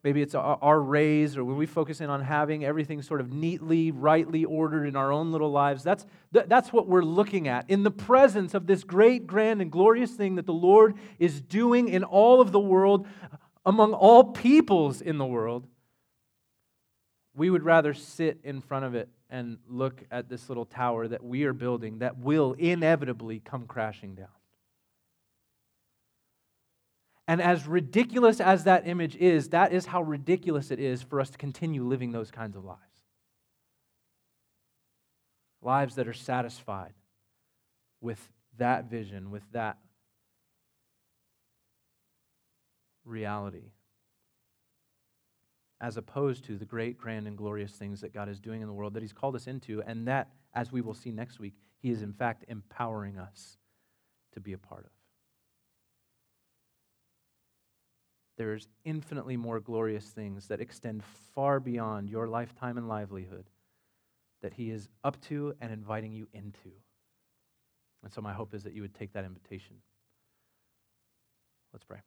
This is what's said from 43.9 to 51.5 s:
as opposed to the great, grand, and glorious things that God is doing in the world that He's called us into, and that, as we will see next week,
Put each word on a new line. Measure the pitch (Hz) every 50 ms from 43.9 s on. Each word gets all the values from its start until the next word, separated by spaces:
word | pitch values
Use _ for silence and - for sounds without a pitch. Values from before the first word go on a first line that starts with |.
| _ _ _ _ _ _ _ _ _ _ _ _ _ _ _ _ _ _ _ _ _ _ _ _ _ _ _ _ _ _ _ _ _ _ _ _ _ _
as | 113 120 110
opposed | 117 104 - - 139 143 139 123 131 -
to | - 107 98
the | 110
great, | 107 117 113 113 120 120 _
grand, | - 113 113 107 104
and | 107 104
glorious | 104 104 104 104 104 101 101
things | - - 104 101 101 98
that | 101 -
God | _ 104 101 101
is | 101 98
doing | 101 113 113 113
in | 107
the | 107
world | 101 101 104 104 104
that | 113
He's | 110 107
called | - - - 135 131
us | 120 123
into, | 127 131 131 - - 107 107
and | 107 110 113 113 113 123
that, | 131 139 - _ _ _ _ _ _
as | 117 120 123
we | 131 127
will | 117 110 107
see | - - 123
next | 110 107 117 117 - -
week, | 107 101